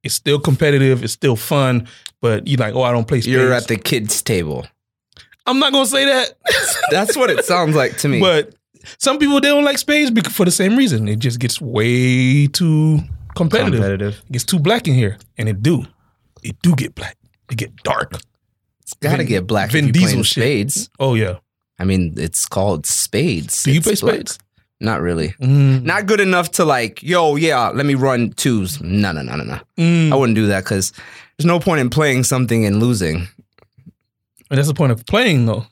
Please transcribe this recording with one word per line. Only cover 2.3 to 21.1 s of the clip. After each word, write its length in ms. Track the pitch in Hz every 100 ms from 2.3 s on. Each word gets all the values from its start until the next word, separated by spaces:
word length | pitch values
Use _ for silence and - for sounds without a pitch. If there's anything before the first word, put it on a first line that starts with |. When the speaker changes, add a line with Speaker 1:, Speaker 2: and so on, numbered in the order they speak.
| 107 -
Speaker 1:
you're 100 | 135
like, 160 | 110 127
"Oh, 60 |
I 80 | 123
don't 160 | 120 113
play 140 | 135
spades." 120 | 117
Speaker 2:
You're 200 | 127 127
at 140 | 123 120
the 100 | 113
kids' 440 | - 127 104 -
table. 440 | - 101 78 67 - _ _ _ _ - - _ -
Speaker 1:
I'm 140 | 262
not 120 | 285
gonna 120 | 277 254
say 200 | 269 277
that. 280 | 262 233 - - 523
<laughs> 280 | - - 719
Speaker 2:
That's 240 | 185 202 311
what 120 | 247
it 140 | 151 -
sounds 300 | 180 160 151
like 220 | 123 -
to 80 | 147
me. 120 | 127
Speaker 1:
But 340 | 190 156 143 _ _ _ - -
some 200 | 277 294
people, 220 | 285 285
they 80 | 277
don't 140 | 294 285
like 120 | 277
spades 320 | - 294 285
bec-, 160 | 226 -
for 160 | - 180
the 60 |
same 240 | - 190 240
reason. 300 | 254 117 104
It 120 | 110
just 200 | 123 120
gets 200 | 123 -
way 840 | 139 107 113 123 127 127 127 139 143
too 520 | - 170 156 156 151 - - - -
competitive. 440 | 165 226 220 127
Speaker 2:
Competitive. 420 | 98 98 101 104 -
Speaker 1:
It 40 |
gets 120 | 120 -
too 140 | 180
black 280 | 151 233 185
in 60 |
here. 240 | 131 107 104 - -
And 100 | 110
it 120 | 98
do. 240 | 127 165 - _ _ _ _ _
It 180 | 113 -
do 140 | 175 139
get 200 | - -
black. 220 | - - _ _ -
It 60 | 117
get 180 | - -
dark. 300 | - - - - - _ _ _ _ _
Speaker 2:
It's 120 | - -
gotta 220 | 147 135
Speaker 1:
Vin-, 100 | 117
Speaker 2:
get 200 | 101 90
black 240 | 107 101
Speaker 1:
Vin 140 | 156 143
Speaker 2:
if 20 |
you 60 |
Speaker 1:
Diesel 140 | 135 180
Speaker 2:
playing 140 | 131
Speaker 1:
shit. 480 | 110 - 117 127 107
Speaker 2:
spades. 180 | - - _
Speaker 1:
Oh, 140 | 135